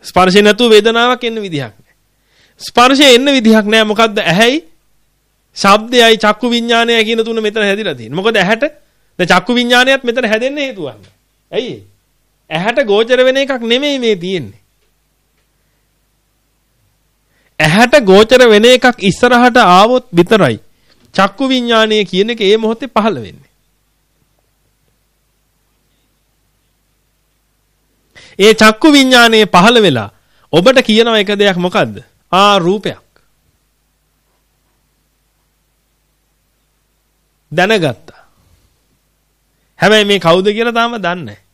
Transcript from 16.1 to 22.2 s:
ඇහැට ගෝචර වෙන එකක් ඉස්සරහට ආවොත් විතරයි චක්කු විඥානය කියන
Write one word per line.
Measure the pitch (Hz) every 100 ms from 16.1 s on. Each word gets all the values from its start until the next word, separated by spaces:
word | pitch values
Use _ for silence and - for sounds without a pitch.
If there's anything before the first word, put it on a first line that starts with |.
| _ _ _ _ _ _ _ _ _ _ _ _ _ _ _
ඇහැට | 156 180 247 302
ගෝචර | 208 190 220 254 247
වෙන | 208 226
එකක් | 254 254 -
ඉස්සරහට | 196 - 247 247 247 240
ආවොත් | 202 180 214 254 -
විතරයි | 170 175 220 156 110 _ _ _ _ _
චක්කු | - 196 - 269
විඥානය | 262 233 226 220 214
කියන | 202 185